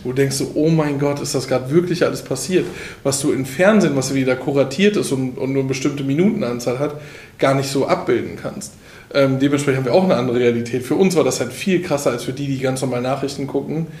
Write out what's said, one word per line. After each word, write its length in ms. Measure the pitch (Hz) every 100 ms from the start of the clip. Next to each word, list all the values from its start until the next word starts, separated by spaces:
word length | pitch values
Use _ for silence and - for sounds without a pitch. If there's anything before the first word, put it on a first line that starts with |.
wo 60 | 127
du 60 | 131
denkst 200 | 139 135
so, 140 | 135 -
„Oh 140 | 156
mein 300 | 160 147 139
Gott, 200 | 143 143
ist 140 | 143 135
das 120 | -
grad 240 | 175 131
wirklich 320 | 160 175 165 139
alles 160 | -
passiert?“ 440 | - 131 - 185 - - - -
Was 160 | 139 135
du 100 | 151
im 140 | 131 135
Fernsehen, 500 | - 190 214 165 139
was 180 | 131
wieder 220 | 135 131 127
kuratiert 640 | 156 139 131 - 208 208
ist 140 | -
und, 260 | 135 127 -
und 160 | 131
nur 80 | 135
eine 40 | 135
bestimmte 360 | 135 147 139
Minutenanzahl 760 | 139 143 202 - 120 120 127 123
hat, 160 | 147 - - - - -
gar 160 | 135
nicht 160 | 139 135
so 180 | 139 -
abbilden 500 | 180 - 117 - -
kannst. 320 | - - - - - - -
Ähm, 260 | 139 135 131
dementsprechend 380 | 139 143 143 131
haben 60 | 127
wir 80 |
auch 100 | 185
eine 120 | 185 120
andere 240 | 127 120
Realität. 440 | 120 117 117 123
Für 120 | - 156
uns 200 | 190 156
war 80 |
das 160 | 147 -
halt 140 | 120
viel 280 | - 196 175
krasser 300 | 180 143 143
als 120 | 120 -
für 80 |
die, 140 | 131 143
die 120 | 131
ganz 220 | 131 131
normal 200 | 131 123
Nachrichten 460 | 127 135 139 143 139
gucken, 300 | 143 139 151 165 -